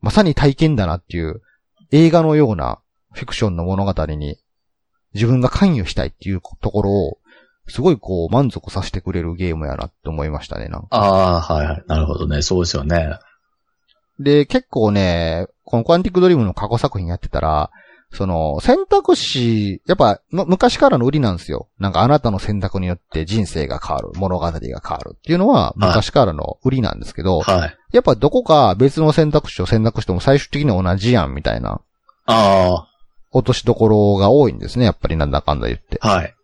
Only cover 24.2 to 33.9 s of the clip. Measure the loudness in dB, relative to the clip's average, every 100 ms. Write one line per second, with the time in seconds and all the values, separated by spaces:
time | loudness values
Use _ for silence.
24.2 | -4 -2 -4 -6 -10 -12 -8 -10 -10 -16
25.2 | -4 0 4 4 2 0 0 2 0 2
26.2 | 2 0 -8 -4 -2 0 -2 -4 -12 -6
27.2 | -2 -2 2 0 0 -8 _ 0 2 0
28.2 | 2 0 2 4 4 4 2 2 2 2
29.2 | 2 0 -2 -8 0 2 2 -2 -4 -2
30.2 | 2 2 0 -2 0 0 0 0 2 2
31.2 | 0 -4 -4 -4 -6 -8 _ _ _ _
32.2 | 0 2 4 4 4 0 -6 _ -20 _
33.2 | -4 -2 0 -2 0 2 4